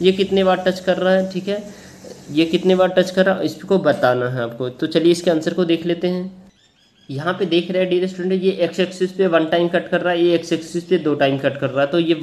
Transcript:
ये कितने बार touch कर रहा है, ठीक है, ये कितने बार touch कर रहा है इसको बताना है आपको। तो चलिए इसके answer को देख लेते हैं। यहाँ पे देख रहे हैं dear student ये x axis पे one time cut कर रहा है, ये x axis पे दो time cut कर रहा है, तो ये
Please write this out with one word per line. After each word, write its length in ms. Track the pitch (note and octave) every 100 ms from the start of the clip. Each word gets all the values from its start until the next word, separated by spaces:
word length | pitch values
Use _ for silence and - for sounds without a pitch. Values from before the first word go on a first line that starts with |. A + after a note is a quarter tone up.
ये 100 | F3+
कितने 300 | F#3+ F#3+ G3
बार 200 | F#3 F#3 F#3
touch 120 | F#3
कर 180 | - F3+
रहा 160 | F#3
है, 180 | F#3+ F#3+
ठीक 160 | F#3 F#3
है, 140 | G3+ A3 - - - - - -
ये 140 | D3 E3
कितने 280 | F3 F#3 F#3
बार 140 | F#3
touch 220 | F#3 F3+
कर 140 | F#3+ G3
रहा 100 | F#3
है 100 | D#3
इसको 320 | - - F#3+
बताना 500 | D3+ - B2 B2 B2
है 120 | B2+
आपको। 280 | A#2 A#2 B2
तो 160 | B2 D#3+
चलिए 240 | D#3+ E3+
इसके 200 | E3+ F3+
answer 220 | D#3+ E3+
को 120 | E3+ E3+
देख 200 | E3 E3+
लेते 220 | E3+ F3+
हैं। 440 | F3+ F#3+ - - _ _ _ _ _ -
यहाँ 240 | C3+ E3
पे 120 | F#3 F3+
देख 240 | E3+ F3
रहे 100 | F#3
हैं 80 | F3+
dear 180 | F3 F#3
student 360 | F#3 F#3 F#3+
ये 80 | F#3 F#3
x 180 | E3+ -
axis 320 | F3+ - F#3
पे 160 | F#3+ F#3+
one 160 | E3 D#3+
time 220 | F3 E3+
cut 200 | F3 -
कर 120 | F3
रहा 120 | F3
है, 100 | F3
ये 120 | F3 E3+
x 180 | E3
axis 300 | D#3+ - F3
पे 140 | E3+ F3+
दो 160 | D3+ C#3
time 220 | C#3 C3+
cut 200 | C#3 C3+
कर 100 | C3+
रहा 160 | C3 C#3
है, 60 |
तो 80 | F3
ये 140 | E3 D#3